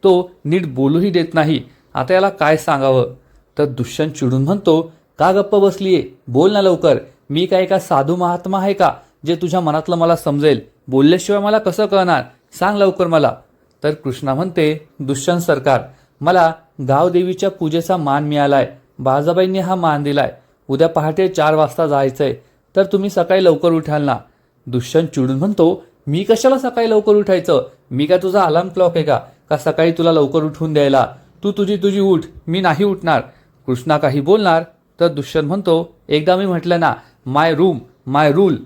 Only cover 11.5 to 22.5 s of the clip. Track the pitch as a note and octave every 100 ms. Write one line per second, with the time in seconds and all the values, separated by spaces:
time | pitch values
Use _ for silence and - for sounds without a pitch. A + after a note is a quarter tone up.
11.5 | G#3+ G#3+ F3 G#3 G3 F3+ D3+ A#2+ _ _
12.5 | - F#3 G#3 G3 F#3+ F3 E3 C3+ - _
13.5 | _ _ _ D3 D3+ C3+ B2 C#3 C3 F#3
14.5 | E3+ D3+ D3+ - _ C3+ C3+ D#3 F3 E3+
15.5 | C#3+ C3 B2+ - - _ _ D3+ F#3 E3
16.5 | E3 _ - C3 C3+ F3+ F3 F3+ F#3 G3
17.5 | F#3+ D#3+ E3 E3 F#3 C#3+ C#3 D3 D3 C#3+
18.5 | C#3 - - _ - C3 C3+ D3+ F3 F#3
19.5 | F#3+ F3 F#3 E3 D3 C#3+ C#3+ B2 - _
20.5 | _ - C#3 E3 E3 D#3 D#3 F#3 F3+ D3+
21.5 | D#3 D3+ - D#3+ C#3+ C3+ C3 C#3 B2 _